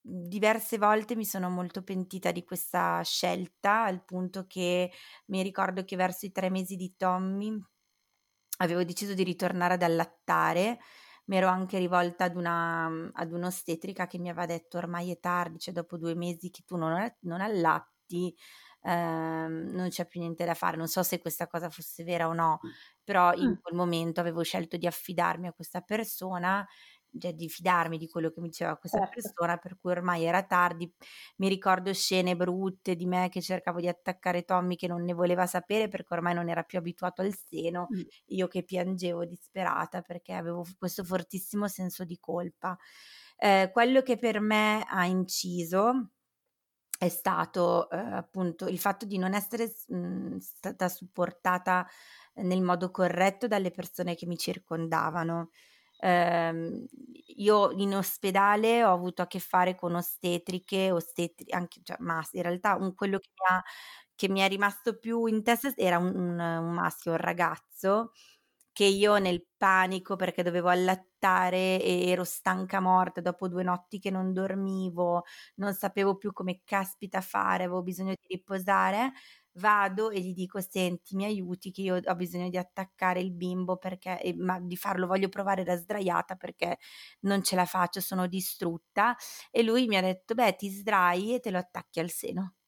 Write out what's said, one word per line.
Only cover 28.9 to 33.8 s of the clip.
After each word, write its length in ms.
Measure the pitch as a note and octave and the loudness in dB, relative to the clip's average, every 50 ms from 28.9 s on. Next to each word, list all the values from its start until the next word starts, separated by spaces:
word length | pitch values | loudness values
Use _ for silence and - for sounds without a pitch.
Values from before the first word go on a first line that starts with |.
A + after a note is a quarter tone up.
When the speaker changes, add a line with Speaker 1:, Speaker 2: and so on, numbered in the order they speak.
| - G#3+ | 0 0
Speaker 2:
Certo. 300 | G3 - - - G#3+ G3+ - - | 0 0 -4 -10 -10 -10 -4 -2
Speaker 1:
persona, 160 | E3+ E3+ E3+ | -2 -2 -2
per 200 | E3+ - F3+ F#3 _ | -2 -6 -14 -16 _
cui 120 | _ F3+ | _ -2
ormai 340 | F3+ F3 F3 F3+ F3 E3+ E3 | -2 0 0 0 0 0 2
era 200 | E3 F3 F#3+ G3 | 2 2 0 0
tardi. 480 | - F#3 F3+ F3+ F3 E3+ E3 F3 E3 _ _ - - - - - - _ _ | 2 4 4 4 4 2 -4 -8 -10 _ _ -20 -20 -20 -20 -20 -20 _ _
Mi 100 | F#3+ F#3+ | 0 0
ricordo 440 | G3 F#3+ - G3 F#3 F#3 F3+ G3 F#3+ | 0 2 4 2 2 4 2 -2 -2
scene 440 | F#3 - - F#3+ F#3 F3+ F3+ F3+ | 0 0 2 2 2 4 2 2
brutte 580 | E3+ F3+ F3+ F3+ F#3 F#3+ F#3+ F#3 _ _ - F3+ | 2 2 0 0 -2 -2 -4 -4 _ _ -4 -2
di 120 | E3+ F3+ | -2 0
me 220 | F3+ F#3 F3+ F3+ F3+ | 0 2 2 2 0
che 120 | F3+ F#3+ E3+ | -2 -4 -4
cercavo 380 | - F#3 F3 - - F3 F3 | -2 -4 -2 -2 -2 -4 0